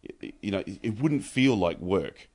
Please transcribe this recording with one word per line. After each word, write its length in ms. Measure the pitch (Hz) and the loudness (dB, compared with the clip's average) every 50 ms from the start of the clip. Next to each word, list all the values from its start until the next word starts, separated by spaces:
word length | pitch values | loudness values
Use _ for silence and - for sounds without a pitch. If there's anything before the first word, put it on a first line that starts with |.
| _ | _
y-, 60 | - - _ - | -18 -16 _ -14
y-, 100 | - - _ | -14 -14 _
you 100 | - 101 | -4 -2
know, 80 | 98 95 | -2 -2
it, 200 | - - 98 - | -2 -4 -10 -6
it 180 | - 113 110 104 | -4 -4 -2 0
wouldn't 220 | 135 160 147 139 - | 0 0 0 0 -2
feel 300 | - - 131 131 135 123 | -2 0 4 4 4 4
like 240 | 104 90 85 80 - | 4 2 2 0 -2
work. 480 | - 90 95 92 - - - - - _ | -2 2 2 2 2 0 -8 -14 -20 _